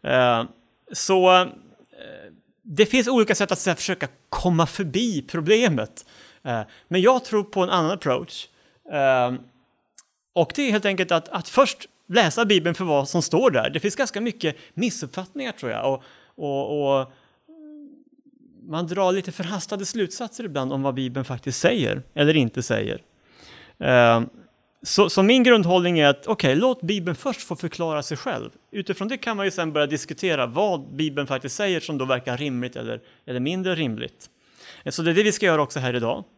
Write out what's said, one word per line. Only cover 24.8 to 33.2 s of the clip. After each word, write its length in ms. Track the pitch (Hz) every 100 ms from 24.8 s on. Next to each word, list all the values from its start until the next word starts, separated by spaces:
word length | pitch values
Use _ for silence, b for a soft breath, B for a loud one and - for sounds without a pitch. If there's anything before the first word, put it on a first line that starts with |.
så, 280 | - - 190
så 120 | -
min 200 | 190 262
grundhållning 560 | 247 233 170 185 175 170
är 100 | 143
att, 180 | 139 -
okej, 300 | 220 139 139
låt 240 | 254 247
Bibeln 340 | 170 208 170 151
först 240 | 277 -
få 160 | - 160
förklara 460 | 165 - 165 151
sig 140 | - 143
själv. 340 | 269 139 110 _ _
Utifrån 380 | 202 190 190 202
det 80 | 262
kan 200 | 240 208
man 100 | 196
ju 40 |
sen 220 | 180 160
börja 140 | 151 143
diskutera 600 | 147 - 160 190 151 120
vad 500 | 131 208 170 135 139
Bibeln 300 | 156 143 135
faktiskt 300 | 131 135 -
säger 240 | 202 170
som 180 | - 143
då 60 |
verkar 320 | 131 127 123 123
rimligt 400 | 147 123 123 123
eller, 240 | 117 117 b b